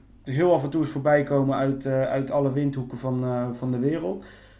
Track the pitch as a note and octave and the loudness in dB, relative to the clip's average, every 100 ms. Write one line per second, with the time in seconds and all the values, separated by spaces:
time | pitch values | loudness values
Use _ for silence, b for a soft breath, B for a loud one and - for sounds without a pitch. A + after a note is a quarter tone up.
0 | - - C#3+ C3+ F3+ D#3+ C#3 D#3+ C#3+ C#3+ | -20 -16 -4 2 4 4 2 -2 -2 0
1 | D3 D3 C#3 C#3 C3+ B2+ C3+ C3+ C3+ C3 | 4 4 4 2 2 2 0 0 -2 0
2 | C3 C3+ C3+ C#3+ C#3 C#3 C#3 C3+ B2 B2 | 0 -2 0 0 0 0 0 -2 -6 -6
3 | C3 B2+ B2+ B2 A#2+ A#2+ B2+ B2 C#3 D#3+ | -4 -2 -2 -2 -4 -4 -4 0 0 -2
4 | F3+ G3 B B B | -4 -6 B B B